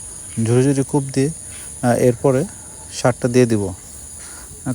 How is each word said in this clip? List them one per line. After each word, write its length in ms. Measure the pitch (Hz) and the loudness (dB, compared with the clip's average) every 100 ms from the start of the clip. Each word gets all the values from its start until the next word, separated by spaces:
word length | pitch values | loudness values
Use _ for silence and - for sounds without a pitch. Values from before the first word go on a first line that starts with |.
| - - - - | -16 -18 -10 -2
ঝুড়ি 200 | 113 123 | 2 4
ঝুড়ি 200 | 135 139 | 4 2
কূপ 200 | 131 147 | 2 0
দিয়ে, 260 | 135 135 143 165 - - - - | 0 0 0 -2 -12 -16 -16 -4
আহ, 140 | 123 117 | 0 4
এরপরে 500 | 123 117 143 127 196 - - - - | 4 4 2 2 0 -8 -18 -20 -14
সারটা 340 | - 127 - 123 | -2 0 2 2
দিয়ে 180 | 127 120 | 4 6
দিব। 220 | 107 95 | 4 0
আহ, 1040 | 92 - - - - - - - - - | -6 -14 -18 -18 -18 -18 -18 -18 -12 -8